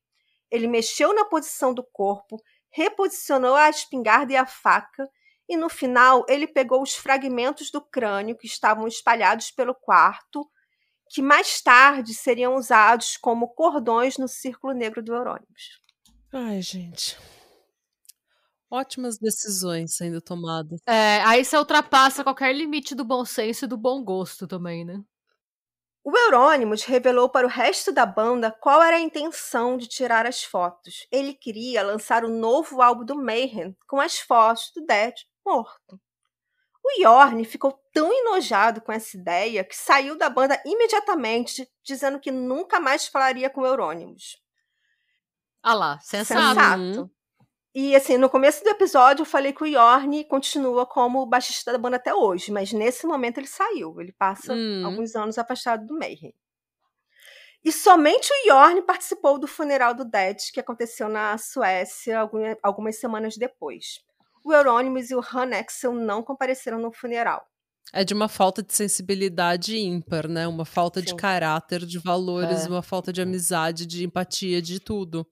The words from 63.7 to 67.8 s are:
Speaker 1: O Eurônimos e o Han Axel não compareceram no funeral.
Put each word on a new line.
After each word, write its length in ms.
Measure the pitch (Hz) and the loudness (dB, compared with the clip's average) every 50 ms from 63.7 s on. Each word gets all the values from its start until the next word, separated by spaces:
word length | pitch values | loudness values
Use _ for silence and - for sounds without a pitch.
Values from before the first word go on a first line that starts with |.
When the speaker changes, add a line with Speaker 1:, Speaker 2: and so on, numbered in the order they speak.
| 120 - - - - - _ _ _ _ _ _ _ _ _ | -14 -14 -16 -18 -18 -18 _ _ _ _ _ _ _ _ _
Speaker 1:
O 80 | 285 320 | 2 4
Eurônimos 560 | 294 285 262 240 233 254 262 262 262 247 233 | 6 6 6 4 2 0 0 -4 -6 -6 -4
e 60 | 262 | -6
o 40 | 247 | -6
Han 360 | 233 - 240 254 254 262 233 190 | -6 -6 -6 -4 -4 -4 -4 -6
Axel 360 | - - - - - 240 240 | -6 -8 -12 -6 -6 -6 -4
não 280 | 240 233 214 202 220 | -4 -4 -4 -4 -4
compareceram 560 | 226 - 277 269 269 254 262 262 - 254 226 226 | -6 -8 -6 -6 -4 -4 -4 -6 -6 -10 -8 -8
no 140 | 226 233 | -8 -10
funeral. 520 | 226 - - 240 233 233 233 196 160 - - _ _ _ _ _ _ _ | -10 -12 -12 -8 -6 -4 -2 -2 -4 -4 -8 _ _ _ _ _ _ _